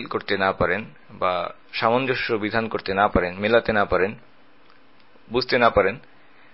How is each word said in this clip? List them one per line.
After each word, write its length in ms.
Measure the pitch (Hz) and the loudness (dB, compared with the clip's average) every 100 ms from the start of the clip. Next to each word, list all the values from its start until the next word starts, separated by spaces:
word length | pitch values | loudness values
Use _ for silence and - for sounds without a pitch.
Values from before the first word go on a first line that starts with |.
| 120 | -2
করতে 280 | 110 - 101 | -6 -4 0
না 120 | 95 | 0
পারেন 280 | 95 85 92 - - - 101 | 0 0 -2 -6 -16 -20 -4
বা 140 | 92 90 87 - - | -2 -2 -4 -10 -14
সামঞ্জস্য 540 | - 117 120 131 127 - 113 | -2 0 2 0 -4 -2 -2
বিধান 300 | 104 113 113 | -2 -2 -2
করতে 240 | 104 - | -4 -2
না 120 | 95 104 | 2 2
পারেন, 240 | 95 87 92 | 2 0 -2
মেলাতে 340 | 104 117 - | 2 2 4
না 100 | 107 98 | 0 2
পারেন, 260 | 90 95 131 - - - - - - - - - - - | 2 0 -4 -18 -20 -20 -20 -20 -20 -20 -20 -20 -20 -6
বুঝতে 260 | 117 123 131 | -4 0 4
না 120 | 117 | 4
পারেন, 260 | 104 95 127 - - - - - | 4 2 0 -10 -20 -20 -20 -20